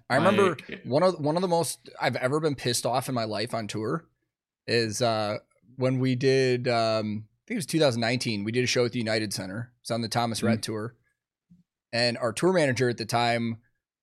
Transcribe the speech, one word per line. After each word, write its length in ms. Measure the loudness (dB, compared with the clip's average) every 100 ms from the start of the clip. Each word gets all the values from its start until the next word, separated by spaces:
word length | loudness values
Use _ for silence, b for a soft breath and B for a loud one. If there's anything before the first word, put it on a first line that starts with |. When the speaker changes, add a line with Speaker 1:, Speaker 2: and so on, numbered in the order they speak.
| -2
Speaker 1:
I 60 | 2
remember 340 | 4 4 2
Speaker 2:
Like 320 | 0 -8 -12
Speaker 1:
one 180 | -2 2
of, 160 | 2 2
one 160 | -2 0
of 60 |
the 60 | 0
most 420 | 0 0 -6 -14 -4
I've 140 | -2
ever 240 | 0 0 0
been 160 | 0
pissed 320 | -2 -2 -2 0
off 220 | -2 -2
in 60 |
my 100 | -4
life 280 | -4 -4 -4
on 120 | -4 -6
tour 400 | -6 -4 -6 -8 _ _ _ _ _ -2
is, 340 | 0 0 0
uh, 360 | 0 0 -2 -4 -10 _ _ -4
when 220 | 0 2
we 160 | 0
did, 540 | 2 4 4 4 2 0
um, 560 | 0 2 0 -2 -4 -8
I 140 | _ -8
think 80 | -6
it 20 |
was 80 | -2
two 140 | 2
thousand 200 | 2 2
nineteen, 440 | 0 0 -2 -2
we 80 | -2
did 100 | 0
a 60 | 2
show 160 | 2
at 80 | 0
the 80 | 0
United 340 | -2 0 -2
Center. 380 | -6 -8 -8 -10 _
It's 100 | -6
on 100 | -4
the 60 | -2
Thomas 360 | -2 -2 0
Rhett 140 | 0 0
Speaker 2:
Mm. 20 |
Speaker 1:
tour. 340 | -2 -8 -8 -12 _ _ _ _ _ _ _ _ _
And 240 | 0 0 0
our 140 | -2
tour 200 | 0 2
manager 360 | 4 4 4 2
at 100 | 0
the 60 |
time 540 | -2 2 2 2 -2 -6 _ _ _ _